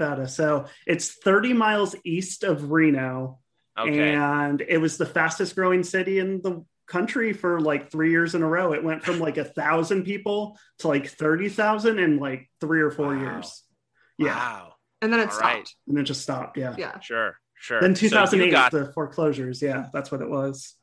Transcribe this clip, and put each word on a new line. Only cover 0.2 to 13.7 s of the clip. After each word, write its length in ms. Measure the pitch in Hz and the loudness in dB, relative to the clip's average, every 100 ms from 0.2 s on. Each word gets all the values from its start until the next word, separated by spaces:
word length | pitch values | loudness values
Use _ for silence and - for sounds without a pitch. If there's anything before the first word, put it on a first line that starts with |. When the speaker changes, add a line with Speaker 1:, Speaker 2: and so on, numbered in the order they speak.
| 131 | -4
Speaker 1:
So 380 | - 156 147 139 - - | 0 2 2 -2 -6 -2
it's 240 | 165 - | -2 -4
thirty 400 | - 196 196 247 | -2 4 4 4
miles 420 | 240 214 208 196 - | 4 4 2 0 -4
east 400 | 175 170 185 - | -4 -4 -4 -4
of 280 | 196 151 143 | -2 -2 2
Reno. 680 | 160 156 139 131 131 131 131 _ _ _ 107 | 4 6 4 0 -4 -8 -10 _ _ _ -4
Speaker 2:
Okay. 380 | 117 147 151 147 | 0 2 2 2
Speaker 1:
And 440 | 143 147 143 143 | 2 0 0 -2
it 200 | - 165 | 0 2
was 180 | 160 - | 2 0
the 80 | 165 | -2
fastest 480 | 170 160 - 175 | 2 0 0 -4
growing 300 | - 185 185 | 0 2 2
city 340 | 175 190 185 190 | 2 -2 0 0
in 240 | 185 190 | -2 -4
the 240 | 185 170 165 _ - | -4 -6 -12 _ -6
country 460 | 175 214 269 226 | -4 -2 -2 -2
for, 260 | 202 180 170 | -2 -2 0
like, 320 | 156 143 - | 0 -2 -4
three 200 | 156 165 | -2 2
years 240 | 165 170 170 | 2 2 0
in 80 | |
a 40 | 160 | 0
row. 260 | 170 180 | 0 0
It 100 | 151 | 0
went 200 | 160 156 | -2 -4
from, 160 | 185 175 | -4 -2
like, 180 | 160 147 | -2 -4
a 60 | 139 | -6
thousand 580 | - 151 160 160 196 | -4 0 0 0 -2
people 540 | 180 202 208 208 208 - _ - | -2 -6 -4 -4 -6 -12 _ -6
to, 80 | 165 | -2
like, 200 | 143 139 | 0 -2
thirty 420 | - 156 160 202 | -2 0 0 0
thousand 500 | 202 214 214 226 214 | 0 0 2 2 2
in, 180 | 170 143 | 2 2
like, 320 | 139 131 - _ | -2 -8 -12 _
three 200 | 156 160 | 0 2
or 100 | 151 | 2
four 240 | 147 143 139 | 0 -2 -2
Speaker 2:
Wow. 60 | |
Speaker 1:
years. 420 | 135 117 - - _ | -6 -8 -12 -18 _